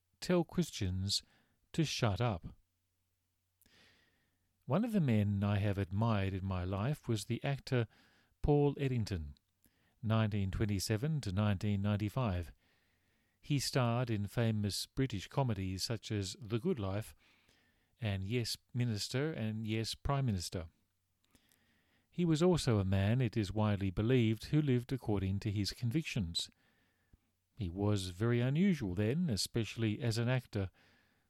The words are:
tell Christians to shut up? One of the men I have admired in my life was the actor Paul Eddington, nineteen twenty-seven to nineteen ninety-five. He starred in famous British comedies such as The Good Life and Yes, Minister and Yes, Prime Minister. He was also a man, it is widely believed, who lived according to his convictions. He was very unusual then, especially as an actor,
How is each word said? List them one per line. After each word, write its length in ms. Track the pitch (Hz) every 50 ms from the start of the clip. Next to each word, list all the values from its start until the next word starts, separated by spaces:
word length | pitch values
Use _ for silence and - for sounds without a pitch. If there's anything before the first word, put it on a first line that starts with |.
| _ _ _ -
tell 240 | - - 180 175 165
Christians 800 | - - 185 160 - - - 104 92 90 92 95 101 - - - _ _ _ _ _ _ _ _ _
to 140 | - - 156
shut 340 | - - - - 107 98 92
up? 280 | 120 120 98 80 - - - _ _ _ _ _ _ _ _ _ _ _ _ _ _ _ _ _ _ _ _ _ _ _ _ - - _ _ _ _ _ _ _ _ _ _ _ _ _ _ _ -
One 180 | - 127 185 240
of 80 | 240
the 80 | 214 202
men 460 | 156 127 110 107 101 104 101 98 104
I 140 | 101 104 98
have 180 | 104 104 98
admired 560 | 98 98 87 95 101 113 117 110 98 98 95 95
in 120 | 95 92
my 200 | 98 95 90 90
life 420 | 92 98 95 104 135 151 - -
was 160 | - 117 104 -
the 160 | - 117 -
actor 460 | - 139 139 127 - - 131 123 113 - _ _ _ _ _ _ _ _ _ - -
Paul 320 | - 147 147 143 143 139
Eddington, 580 | - 139 131 127 120 104 - 101 82 76 71 71 _ _ _ _ _ _ _ _ _ _ _ _ - -
nineteen 480 | 107 113 113 110 107 107 104 98 95
twenty-seven 680 | 87 - 113 104 104 95 - - 110 101 127 160 160 143
to 100 | - 104
nineteen 500 | 90 101 107 104 101 92 - 104 104 98
ninety-five. 680 | 101 104 104 101 107 101 - 135 127 107 90 87 85 - - _ _ _ _ _ _ _ _ _ _ _ _ _ _ _ _ _
He 160 | - - 147
starred 520 | 135 - - - 143 123 117 117 120 127 117
in 180 | 113 104 101
famous 580 | 98 - 123 117 113 110 107 104 101 - - -
British 440 | - - - 135 127 110 92 - -
comedies 540 | - 143 135 123 107 95 95 92 95 90 -
such 280 | - 120 - - -
as 240 | 113 101 98 92 - - 117
The 140 | 98 120 113
Good 180 | 117 190 185
Life 380 | 117 101 95 98 104 110 - - _ _ _ _ _ _ _ _ _ _ _ _ _ _ _ _ -
and 260 | 117 104 98 95 95
Yes, 300 | 98 120 123 113 - - - _ _ -
Minister 560 | 120 123 123 107 101 - - - 127 147 160
and 340 | - - 110 110 107 110 113
Yes, 300 | 104 110 113 113 - -
Prime 300 | - - - 139 139 135
Minister. 400 | 123 101 90 - - - 95 80 80 _ _ _ _ _ _ _ _ _ _ _ _ _ _ _ _ _ _ _ _ _ _ _ _ _ _ _ _
He 140 | - - 180
was 180 | 165 156 147 175
also 360 | 185 175 147 - 131 113 104
a 60 | 95
man, 360 | 95 98 98 98 104 117 131
it 160 | 131 110 -
is 160 | 117 104 87 -
widely 380 | 107 107 104 104 92 98 98
believed, 560 | 90 - 107 117 131 127 113 110 113 - - -
who 100 | 147 151
lived 300 | 156 139 123 123 117 -
according 480 | 135 127 - - 104 98 95 95 95 98
to 120 | - 110
his 200 | 98 107 98 -
convictions. 760 | - - 120 117 117 165 160 - - 120 92 82 85 - - - _ _ _ _ _ _ _ _ _ _ _ _ - _ _ _ _ _ _ _ _
He 140 | - 104 85
was 400 | 85 98 101 104 104 98 95 92
very 320 | 87 90 113 120 120 120
unusual 520 | 120 127 143 160 190 208 175 139 113 92 87
then, 360 | 95 107 107 131 170 185 156
especially 680 | 110 92 - - - 117 110 - - 117 113 107 104 -
as 160 | - 120 101
an 100 | 117 117
actor, 420 | 120 127 127 - - - 104 98 90 _ _ _ _ _ _ _ _ _ _ _